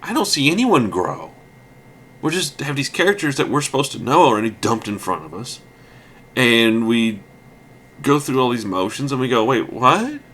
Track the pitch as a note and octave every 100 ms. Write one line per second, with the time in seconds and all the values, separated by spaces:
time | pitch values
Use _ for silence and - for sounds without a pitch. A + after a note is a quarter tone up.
0 | - A#3 G3+ - C#3 F3 B3 F3 A2 F2
1 | F2 - - - - - - - - -
2 | - - D3+ E3+ D#3+ - D3 C#3+ C#3 -
3 | F3+ G3+ D3+ C3+ - C3+ C#3+ C3 C#3 -
4 | G#2 D3 D#3+ G#2+ A2+ G#2 G#2 A2+ A2 G2+
5 | - F2+ D#2 E2 B2 - - - - -
6 | - - - - B2 A#2 A#2 A2+ A2+ A#2
7 | A2+ G2+ - - - - - - - -
8 | C#3 C#3+ C#3+ C3+ B2+ A#2+ G#2+ F#2 F#2+ -
9 | C#3 C3 B2+ A#2+ A2 B2+ - G2 B2+ E3+
10 | A#3+ D4 -